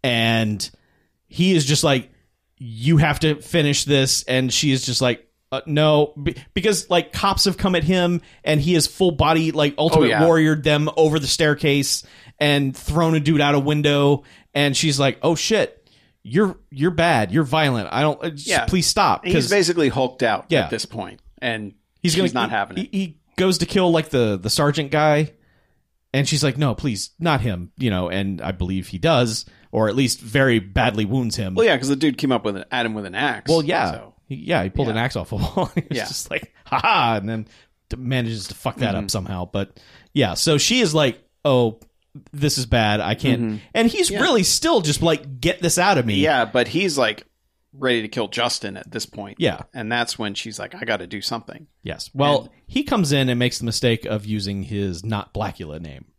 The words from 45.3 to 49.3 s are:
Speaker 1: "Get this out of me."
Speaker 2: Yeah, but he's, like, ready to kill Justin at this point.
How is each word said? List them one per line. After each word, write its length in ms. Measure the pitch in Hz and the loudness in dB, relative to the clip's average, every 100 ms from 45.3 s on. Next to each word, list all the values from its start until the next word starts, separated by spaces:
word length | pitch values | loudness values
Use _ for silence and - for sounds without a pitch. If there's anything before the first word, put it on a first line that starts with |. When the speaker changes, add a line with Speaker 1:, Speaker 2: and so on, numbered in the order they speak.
| 131 | -4
Speaker 1:
"Get 200 | 160 180 | -4 -2
this 160 | 170 170 | -2 2
out 180 | 185 175 | 2 2
of 60 | 117 | 2
me." 80 | 101 | 2
Speaker 2:
Yeah, 300 | 151 139 113 | 2 2 2
but 220 | 127 117 | 0 0
he's, 300 | 147 190 143 | 0 0 0
like, 280 | 113 107 - _ _ _ _ | 0 -2 -12 _ _ _ _
ready 280 | 139 131 120 | -6 0 0
to 60 | 107 | -2
kill 200 | 127 104 | -6 -4
Justin 500 | 117 120 - 101 98 | -2 -2 -2 -8 -12
at 120 | - | -12
this 140 | 113 - | -10 -10
point. 320 | - 101 | -12 -16